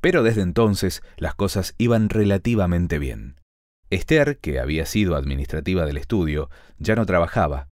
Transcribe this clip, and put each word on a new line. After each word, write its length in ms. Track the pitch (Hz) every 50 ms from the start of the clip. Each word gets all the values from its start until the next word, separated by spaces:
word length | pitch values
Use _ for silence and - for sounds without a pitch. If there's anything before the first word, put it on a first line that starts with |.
Pero 220 | - 170 175 165 120
desde 180 | 113 113 107
entonces 600 | 98 87 85 - 117 110 101 95 - 92 - - - - - -
las 180 | 90 - -
cosas 400 | - 101 95 - 104 92 - - -
iban 320 | 117 117 117 113 110 104
relativamente 880 | 101 110 104 101 98 95 - 117 120 107 95 87 87 87 87 82 85 76
bien. 420 | 71 64 57 53 52 65 67 - _ _ _ _ _ _ _ _ _ -
Esther, 480 | - 92 - - 156 156 147 147 143 -
que 220 | - 80 71 65
había 260 | 62 67 76 80 78
sido 300 | - - 107 104 92 82
administrativa 720 | 71 69 69 67 67 69 - - 78 76 - 92 92 82
del 120 | 73 69 69
estudio, 520 | - - - 104 87 78 76 73 73 - - - - - - -
ya 180 | 76 - 110
no 100 | 117 110
trabajaba 600 | 90 95 87 82 78 - 120 95 76 69 69 - -